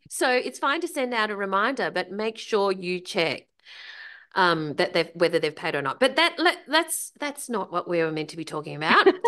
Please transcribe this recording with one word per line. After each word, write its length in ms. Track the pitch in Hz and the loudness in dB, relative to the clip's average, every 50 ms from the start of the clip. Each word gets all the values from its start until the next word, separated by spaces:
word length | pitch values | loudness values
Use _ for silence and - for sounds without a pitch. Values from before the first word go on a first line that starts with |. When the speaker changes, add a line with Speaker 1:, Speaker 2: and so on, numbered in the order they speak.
| _ - | _ -10
Speaker 1:
So 200 | - - 339 262 | -4 -2 0 2
it's 280 | 247 247 - 262 247 - | 2 2 0 -2 -6 -4
fine 240 | - 277 285 339 339 | -2 -2 0 -2 -4
to 60 | 330 | -6
send 260 | - 294 262 247 247 | -4 -4 -4 -2 0
out 160 | 226 214 214 | 0 -2 -2
a 60 | 208 | -2
reminder, 540 | 196 202 196 190 196 208 247 277 240 190 160 | -4 -4 -2 0 0 0 0 0 -2 -2 -2
but 200 | 180 - 180 - | -2 -2 -4 -4
make 260 | 190 202 214 226 220 | -6 -6 -6 -6 -6
sure 360 | 214 - - 233 208 196 196 190 | -8 -8 -2 0 2 2 2 0
you 280 | 190 185 175 180 175 | -2 -4 -4 -6 -6
check, 480 | 180 - - 202 165 156 127 - - _ _ _ _ - - - - - - - - - - - - _ - | -6 -4 -2 0 0 0 -2 -4 -10 _ _ _ _ -20 -20 -18 -18 -18 -16 -16 -18 -18 -18 -20 -16 _ 0
um, 400 | - 185 175 170 160 156 151 135 | 4 4 4 4 2 0 -4 0
that 180 | - 175 - - | 0 0 2 2
they've, 160 | 175 160 - - | 0 0 0 0
whether 240 | 175 175 160 170 165 | 2 2 2 2 2
they've 160 | 156 151 147 | 0 0 -4
paid 200 | - - 160 147 | -4 -6 -2 -2
or 80 | 143 139 | -2 -2
not. 180 | - 135 - | -2 0 2
But 160 | 254 269 - | 2 2 4
that, 220 | 320 330 339 339 - | 4 2 2 2 2
let, 200 | 320 349 339 339 - | 2 2 2 0 -4
that's, 460 | - 277 320 339 339 - - - - _ - | 0 2 2 2 0 -4 -8 -8 -10 _ -8
that's 300 | 294 294 277 - - - | -8 -8 -8 -8 -8 -6
not 200 | 240 202 190 - | -4 -4 -4 -2
what 180 | - 175 - - | -4 -4 -2 0
we 140 | 175 170 165 | 0 0 0
were 80 | 160 156 | 0 -2
meant 180 | 156 156 156 | -4 -6 -4
to 60 | - | -4
be 80 | 165 160 | -4 -4
talking 320 | - - 156 156 160 147 | -4 -6 -8 -8 -8 -6
about. 300 | 147 156 160 202 - - | -2 2 4 6 8 8
Speaker 2:
<laughs> 100 | 392 - - - | 6 4 4 2